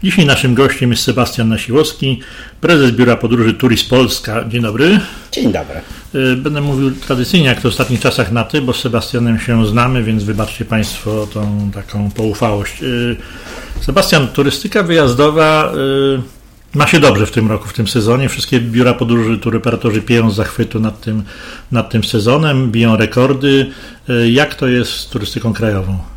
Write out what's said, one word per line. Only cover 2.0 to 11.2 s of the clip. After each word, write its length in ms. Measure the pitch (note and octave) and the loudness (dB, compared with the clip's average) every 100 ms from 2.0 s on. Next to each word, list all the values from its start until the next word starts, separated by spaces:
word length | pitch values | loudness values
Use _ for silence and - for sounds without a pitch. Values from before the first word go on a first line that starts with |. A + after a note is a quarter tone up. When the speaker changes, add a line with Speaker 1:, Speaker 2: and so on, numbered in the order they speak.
| C3+ B2 - - - - | -4 -4 -8 -18 -20 -4
Speaker 1:
prezes 300 | - E3 C3+ | 2 4 4
biura 260 | A2+ A#2+ A#2 | 4 4 4
podróży 380 | A#2 A#2+ A2+ | 2 2 2
Tourist 340 | A2 B2+ A2+ - | 2 2 2 2
Polska. 540 | B2+ C3 - - A2 A2+ | 2 2 -2 -4 -6 -4
Dzień 140 | A#2+ | -4
dobry. 380 | A2+ G#2+ D#3 G#3 - - - | -2 2 4 4 2 -14 -10
Speaker 2:
Dzień 200 | - B3 | -4 -2
dobry. 280 | F#2+ - - - - - | -2 -6 -12 -14 -18 -8
Speaker 1:
Y, 220 | C#3+ C3 B2+ | -2 0 0
będę 240 | D3 D3 | -2 -4
mówił 300 | C#3+ C3+ C3+ | -2 0 0
tradycyjnie, 560 | C3+ - B2+ B2 F3+ C#3 | -2 -4 -2 0 2 2
jak 100 | B2 | 2
to 20 | |
w 100 | B2+ | -2
ostatnich 280 | - B2+ A#2+ | -2 -2 0
czasach, 320 | C3 - G2+ | 0 0 -2
na 120 | A#2 | -2
ty, 160 | A2 D#3 | 0 -2
bo 100 | B2+ | -2
z 80 | A#2 | -2
Sebastianem 580 | B2+ A2+ - B2 A#2+ A2+ | -2 -2 -2 -2 0 0
się 260 | - A#2 G#2+ | 0 0 2
znamy, 360 | A2 B2 B2+ | 2 0 0
więc 200 | A2 A2 | 0 -2
wybaczcie 400 | G2+ G#2 G#2+ - | -2 -4 -4 -6
Państwo 600 | A2 A2 G#2+ - G#2+ G#2+ | -4 -2 -2 -6 -6 -4